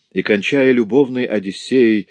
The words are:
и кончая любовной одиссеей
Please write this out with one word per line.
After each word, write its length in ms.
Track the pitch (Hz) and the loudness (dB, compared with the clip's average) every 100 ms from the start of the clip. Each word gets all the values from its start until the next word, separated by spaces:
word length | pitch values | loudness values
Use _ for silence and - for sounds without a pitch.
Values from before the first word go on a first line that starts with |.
| _ | _
и 120 | 95 | -6
кончая 480 | - 104 - 143 131 | -2 -2 0 0 2
любовной 540 | 123 104 127 127 127 123 | 2 2 2 0 -2 -4
одиссеей 840 | 107 95 - - 131 117 107 - | -4 -6 -10 -2 2 2 2 -4